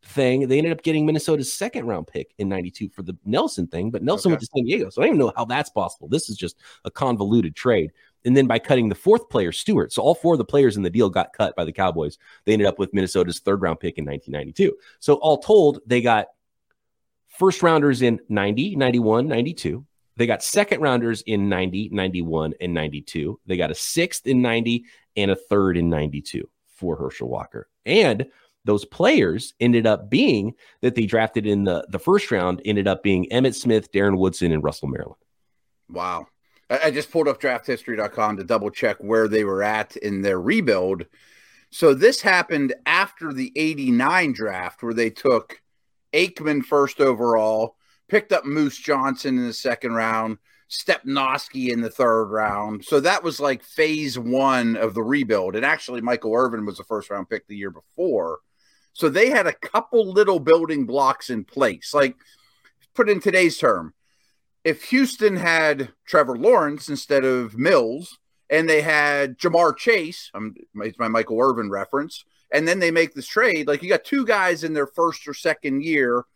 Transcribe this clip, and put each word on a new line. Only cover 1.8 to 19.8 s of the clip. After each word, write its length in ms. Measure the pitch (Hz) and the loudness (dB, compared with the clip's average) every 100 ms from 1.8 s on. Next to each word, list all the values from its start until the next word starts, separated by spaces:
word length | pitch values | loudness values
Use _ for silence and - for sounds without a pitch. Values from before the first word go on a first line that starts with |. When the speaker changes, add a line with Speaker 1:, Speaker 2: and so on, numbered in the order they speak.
| 120 | -6
Speaker 1:
round 220 | 95 78 | -6 -6
pick 260 | - 65 _ | -12 -12 _
in 120 | 98 | -4
ninety-two 420 | 95 90 - 101 | -4 -6 -10 -12
for 120 | - | -10
the 140 | 90 90 | -14 -12
Nelson 420 | 101 120 302 - 87 | -2 -2 -2 -4 -6
thing, 220 | 85 101 | -4 -6
but 120 | 117 | -4
Nelson 280 | 127 202 196 | -4 0 0
Speaker 2:
Okay. 20 | |
Speaker 1:
went 60 | 156 | -2
to 60 | 120 | -2
San 100 | 131 | -4
Diego. 260 | 120 208 92 | -2 -2 -4
So 100 | - | 0
I 60 | 226 | 2
don't 80 | |
even 120 | 214 120 | 4 2
know 60 | 107 | 0
how 80 | 117 | -4
that's 240 | 127 151 | -4 -4
possible. 380 | - 87 - 73 | -4 -4 -8 -4
This 200 | 135 - | -4 -4
is 80 | 104 | -8
just 220 | 87 - - - | -10 -10 -20 -16
a 60 | - | -16
convoluted 640 | - 135 117 101 117 85 76 | -2 0 0 2 2 2 -2
trade. 360 | 127 107 78 _ _ _ | 0 2 0 _ _ _
And 120 | 123 131 | 2 4
then 120 | 135 | 4
by 100 | 113 | 0
cutting 300 | - 135 113 | 2 2 2
the 80 | 98 | 0
fourth 320 | - 233 226 | 4 4 4
player, 240 | 123 90 | -2 -2
Stewart, 400 | - - 185 85 | -2 0 0 0
so 100 | - | 0
all 140 | 135 165 | 2 2
four 180 | 170 | 2
of 40 | 160 | 2
the 60 | |
players 320 | 110 147 135 104 | 2 4 4 4
in 60 | |
the 80 | 92 | -2
deal 180 | 98 104 | 2 2
got 240 | 87 - | 2 -4
cut 220 | - 101 | -2 -2
by 100 | - | -2
the 60 | 80 | -6
Cowboys. 480 | 80 92 82 73 - _ - | -2 -2 0 -4 -8 _ -8
They 100 | - | 0
ended 120 | 107 101 | 4 2
up 100 | - | 0
with 160 | 95 | -2
Minnesota's 460 | 101 95 95 87 85 | 0 0 0 0 -2
third 240 | - 98 | -2 0
round 160 | 95 95 | 0 -2
pick 200 | 90 80 | -6 -6
in 60 | |
nineteen 280 | 73 71 - | -8 -10 -8
ninety-two. 400 | 73 69 80 196 - - _ | -10 -10 0 0 0 -14 _
So 160 | - | 0
all 240 | 147 156 147 | 2 4 0
told, 420 | - 214 151 123 - | 6 6 6 2 0
they 140 | 123 | 2
got 260 | 120 110 - _ _ _ _ _ _ _ _ _ _ | 4 2 0 _ _ _ _ _ _ _ _ _ _
first 340 | - 190 175 | 0 0 4
rounders 400 | 175 160 143 123 | 4 4 4 2
in 180 | 123 117 - | 2 0 -2
ninety, 460 | 104 101 107 175 | -2 0 0 -2
ninety-one, 540 | 175 131 123 113 113 143 | 0 0 2 2 2 2
ninety-two. 560 | 110 127 170 82 73 | -2 -2 -4 -6 -8